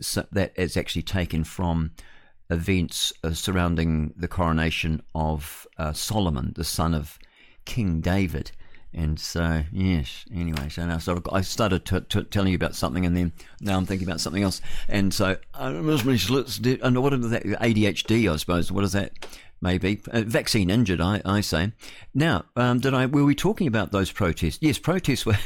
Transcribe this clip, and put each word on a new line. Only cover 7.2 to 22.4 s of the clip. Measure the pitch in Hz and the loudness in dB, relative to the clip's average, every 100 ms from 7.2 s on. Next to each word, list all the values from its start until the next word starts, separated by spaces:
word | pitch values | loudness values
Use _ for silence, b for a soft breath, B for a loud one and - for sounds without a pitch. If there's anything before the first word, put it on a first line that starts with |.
| b b b b - | b b b b -8
King | - 101 80 | -2 0 0
David. | 82 92 92 78 - - b b b | 2 2 0 -2 -8 -12 b b b
And | 82 80 78 | -4 -2 -2
so, | - 85 85 80 78 | -4 0 0 0 -2
yes, | 95 92 87 69 - - | 0 2 2 -2 -10 -10
anyway, | 90 85 78 69 | -6 -4 -4 -6
so | 80 85 | -6 -4
now, | 82 | -4
so | 82 87 82 | -2 -2 0
I | 95 | -2
started | 92 - 110 90 | 0 0 2 2
t-, | - 107 - | 0 -2 0
t-, | 104 | -2
telling | - 104 98 | 0 0 2
you | 87 | 2
about | 82 | 0
something, | - 85 73 | -2 -2 0
and | 90 | 2
then | 87 85 - B B | 2 0 -4 B B
now | 101 95 | -2 0
I'm | |
thinking | 90 95 90 | 0 -2 -4
about | 82 | -4
something | - 90 | -4 0
else. | 98 - B B B | 0 0 B B B
And | 104 98 | 2 2
so, | 92 95 95 - | 2 0 0 -6
uh, | - 131 | -8 -6
and | 147 156 | -2 0
what | 151 120 123 95 135 120 98 113 127 131 123 139 | 2 4 2 2 0 0 -2 0 2 2 4 4
is | 139 117 | 2 0
that? | 113 - 101 | 0 0 0
A | 117 | 2
D | 107 | 4
H | 104 - | 4 2
D, | - 113 107 | 2 4 4
I | 78 | 2
suppose. | - 87 85 | 0 0 2
What | 95 | 0
is | 98 | 0
that? | 98 98 - B B B B | 0 -2 -6 B B B B
Maybe. | 90 90 92 104 - | 0 0 0 -2 -2
Uh, | 117 | -2
vaccine | 113 123 - 117 87 | 0 0 0 2 4
injured, | 107 107 85 | 4 4 2
I, | 85 101 92 | 2 0 0
I | 101 | 0
say. | 98 80 95 - B B B | 2 0 -2 -4 B B B
Now, | 135 160 101 | 0 2 0